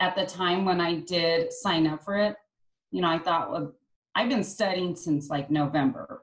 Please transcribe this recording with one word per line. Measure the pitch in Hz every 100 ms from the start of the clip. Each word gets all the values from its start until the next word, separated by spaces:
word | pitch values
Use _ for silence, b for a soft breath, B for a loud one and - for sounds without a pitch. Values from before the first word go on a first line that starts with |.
at | 185
the | 196 180
time | - 175 185 190
when | 175
I | 170 165
did | 151 175 165 165 165
sign | - 196 165 160
up | 151
for | - 202
it, | 208 - _ _ _ _ _
you | 180
know, | 175
I | 165
thought, | 175 165 -
"Well, | 160 147 - _ _ _
I've | 190 240
been | 254
studying | 180 - 196 185 180
since, | - 170 147 -
like, | 143 139
November, | 151 143 156 135 - - -